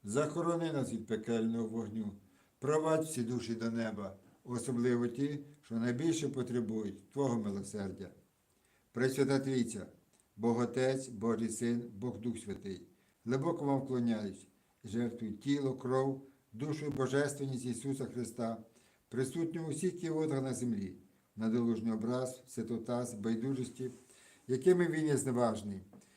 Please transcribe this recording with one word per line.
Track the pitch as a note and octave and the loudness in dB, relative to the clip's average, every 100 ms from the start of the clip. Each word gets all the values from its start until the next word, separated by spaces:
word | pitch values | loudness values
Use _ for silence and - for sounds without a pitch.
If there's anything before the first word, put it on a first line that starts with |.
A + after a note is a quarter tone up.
захорони | G2+ A#2+ D3+ E3+ E3+ E3+ E3 | -2 0 0 0 0 0 0
нас | C#3+ A#2 | -2 -2
від | A2 - | -6 -4
пекельного | G#2+ A2+ A2+ A2+ A#2 A2 | -4 -2 0 0 -2 -4
вогню, | A2+ G#2+ A2 G#2 G2 - _ _ _ | -4 -6 -6 -6 -8 -20 _ _ _
провадь | C#3+ D#3 D#3+ D#3 | 0 2 4 2
всі | D#3 B2+ | 0 -4
душі | A#2 B2 G#2+ | -2 -2 -4
до | A2+ A2+ | -4 -2
неба, | A#2 A2+ G2+ G2 - - _ | -2 -4 -4 -10 -12 -20 _
особливо | B2 A#2 C3+ A#2+ B2 A#2+ A#2+ | -8 -6 -4 0 2 2 0
ті, | B2+ C#3+ D3 - - | -2 -4 -4 -12 -20
що | - | -8
найбільше | A2+ A#2+ B2 E3 - C#3 | -2 -2 0 0 0 -2
потребують | B2+ A2+ A#2+ G#2+ A2 G2+ G2 - | -4 -2 -2 -2 -4 -4 -8 -10
Твого | C#3 C3+ A#2 | -2 0 2
милосердя. | G#2 G2 F#2+ G#2+ F#2+ F#2 F2+ - _ _ _ _ _ _ _ | -2 -4 -6 -6 -6 -8 -14 -16 _ _ _ _ _ _ _
Пресвята | A#2 C3 C3+ C#3 C3+ | 0 0 2 2 2
Трійця, | C3+ C3 A2+ G2+ F2+ - _ _ _ - | 2 0 0 -4 -12 -18 _ _ _ -2
Бог | A#2 A#2 | 0 2
Отець, | A#2+ C3+ C3 C3+ C3 | 0 2 2 0 -6
Божий | G#2+ A2+ A2 A2+ | -4 -2 0 -2
Син, | - A#2+ A#2+ A#2 | -2 -2 -2 -4
Бог | G2+ B2 G2+ | -8 -8 -6
Дух | A#2 A2 | -6 -6
Святий, | G#2 F#2+ G2 F2 - _ _ _ | -8 -10 -8 -12 -14 _ _ _
глибоко | A2+ C3+ D#3+ E3 | -2 0 0 -2
вам | C#3+ C3+ | 0 0
вклоняюсь, | - B2+ A#2 G#2+ G2+ F#2+ - _ _ _ | 0 0 0 0 -4 -10 -20 _ _ _
жертвую | G#2+ A2+ A#2+ A2+ A2 | -6 -4 -4 -4 -8
тіло, | G2+ C#3 C#3+ C3+ | -6 -2 0 0
кров, | C3 B2 C3 C3+ C3+ - _ _ | -2 0 2 2 -2 -10 _ _
душу | A2 D3 D3 D3 | -8 -6 -4 -4
і | |
божественність | C3+ C3 C#3 C#3+ - C3+ B2 | -2 0 2 0 -2 -6 -4
Ісуса | B2 A2+ C#3 C3 | -6 -6 -4 -4
Христа, | A#2+ A#2 A2+ - A2+ G#2+ - _ _ _ _ | -6 -6 -8 -4 -4 -4 -12 _ _ _ _
присутнього | A#2 C3 E3 E3 E3+ D#3+ | -4 -2 -2 -4 8 8
у | |
всіх | C#3 F#3 - | 10 6 4
кіотках | E3 D#3 D3+ C3+ | 2 4 6 4
на | C3 | 4
землі, | A#2 B2 G#2 F#2 - - _ _ - | 2 2 2 0 -6 -18 _ _ 0
на | A2 | 2
долужний | A#2 A#2 A2 A2+ | 4 4 4 2
образ, | A2 A#2 B2+ B2+ - - | 0 2 0 -2 -6 -10
святота, | - G#2+ A2+ - B2 A#2+ G#2+ | -6 -4 -4 0 -2 -2 -2
байдужості, | A2 A2+ C3 C3 B2 - B2+ - - - - - - | 0 0 0 -2 -4 -6 -8 -8 -20 -20 -20 -20 -2
якими | B2+ F3+ F3 E3+ | 4 6 6 6
він | D#3 D#3 | 2 4
є | C3+ | 2
зневажний, | B2+ A#2+ A#2 G2+ G2+ F#2+ - - - | 2 4 2 2 -6 -8 -12 -20 -20